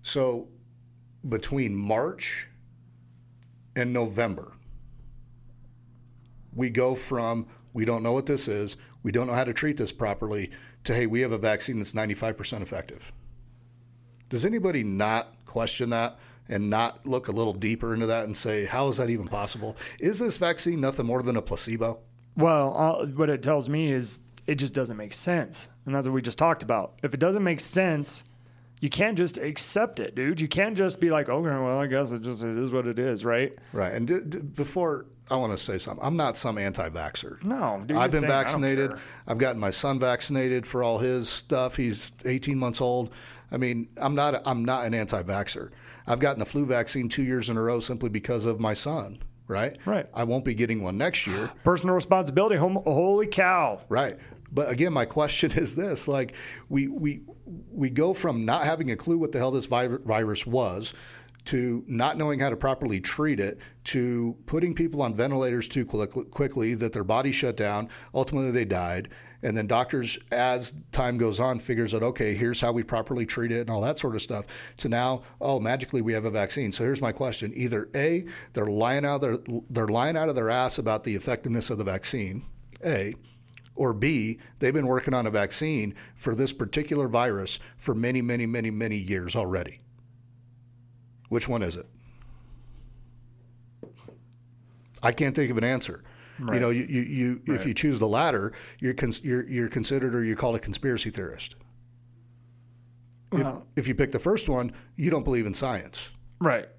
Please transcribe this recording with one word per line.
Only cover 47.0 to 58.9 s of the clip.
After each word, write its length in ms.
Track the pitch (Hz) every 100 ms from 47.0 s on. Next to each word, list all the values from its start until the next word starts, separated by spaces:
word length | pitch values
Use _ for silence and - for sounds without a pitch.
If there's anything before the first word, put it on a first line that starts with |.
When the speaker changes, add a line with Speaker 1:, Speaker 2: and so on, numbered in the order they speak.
| 117
Speaker 1:
two 140 | -
years 260 | 131 127 113
in 60 | 113
a 40 |
row 180 | 117 120
simply 300 | 110 120 120
because 360 | 107 104 120 113
of 140 | 107
my 140 | 110
son, 460 | 107 143 156 104 - - - -
right? 300 | 95 120 - -
Speaker 2:
Right. 200 | 208 -
Speaker 1:
I 120 | - 117
won't 180 | 127
be 100 | 135
getting 300 | 110 117 110
one 140 | 92 95
next 280 | 143 - -
year. 240 | 95 113 -
Speaker 2:
<gasps> 60 |
Personal 320 | - 175 175 185
responsibility. 600 | - 185 160 139 214 190
Hom-, 260 | 175 190 190
holy 420 | 143 180 202 214
cow. 520 | 208 180 180 143 98 -
Speaker 1:
Right. 300 | 113 135 - - - -
But 180 | 135 139
again, 220 | 123 175
my 140 | 151 113
question 460 | - 151 - 160
<laughs> 40 | -
is 200 | 143 131
this, 340 | 196 165 -
like, 240 | 139 131 - - - -
we, 220 | 139 139
we, 320 | 277 151 143 - - - 170 -
we 180 | 226 131
go 240 | 120 165
from 300 | 185 180 120
not 220 | 113 147 147
having 260 | 160 139